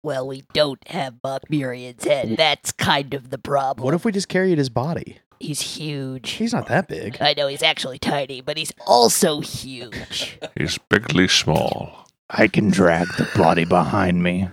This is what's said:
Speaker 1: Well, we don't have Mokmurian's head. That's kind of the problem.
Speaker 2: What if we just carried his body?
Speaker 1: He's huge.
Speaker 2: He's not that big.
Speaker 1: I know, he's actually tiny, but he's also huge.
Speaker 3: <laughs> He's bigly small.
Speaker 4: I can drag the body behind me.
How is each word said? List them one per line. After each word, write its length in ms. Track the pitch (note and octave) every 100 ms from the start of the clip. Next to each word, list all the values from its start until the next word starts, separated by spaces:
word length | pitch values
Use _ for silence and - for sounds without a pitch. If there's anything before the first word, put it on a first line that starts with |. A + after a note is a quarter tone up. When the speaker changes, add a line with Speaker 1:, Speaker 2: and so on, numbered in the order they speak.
Speaker 1:
Well, 220 | D#3 C3+ C3
we 160 | C3+ -
don't 320 | - D3+ C3 -
have 280 | F3+ C3+ A#2+
Mokmurian's 800 | C3+ C3+ - D3+ C3 B2 B2 A#2+ -
head. 300 | C#3+ A2 A2
That's 340 | D#3 D3 -
kind 420 | - - D3 C#3+
of 160 | C#3 B2
the 80 | B2+
problem. 480 | - C#3 C3 C3+ B2+
Speaker 2:
What 80 |
if 100 | E3
we 80 | A#3
just 180 | G3 F#3
carried 280 | F#3 F#3+ E3
his 120 | C3+
body? 500 | A#2 C3+ D#3 - - _ _
Speaker 1:
He's 220 | - C#3+
huge. 720 | - - D#3 C#3+ C3 C3 -
Speaker 2:
He's 220 | - A#3
not 140 | A3+ -
that 200 | C3+ F#3+
big. 300 | - - B2
Speaker 1:
I 140 | D3 D3
know, 120 | C#3+
he's 140 | D3
actually 360 | D#3+ D3+ C#3+ B2+
tiny, 420 | - C#3+ C3+ C3
but 160 | C3 D3+
he's 140 | D#3 - -
also 520 | A#3+ A#3 - F#3 D3+
huge. 1000 | D3+ - C3 C3 A#2+ - - - - - -
Speaker 3:
<laughs> 80 | -
He's 200 | - - _
bigly 380 | G2+ A2 E2+ F#2
small. 800 | - - D#2 - - - - - _ _
Speaker 4:
I 180 | - A2
can 220 | - G#2
drag 380 | F#2+ F2+ E2 F2 -
the 100 | - -
body 300 | E2 F2 E2
behind 580 | F2+ E3 F#3+ F2+ F2
me. 260 | F2 F2+ F#2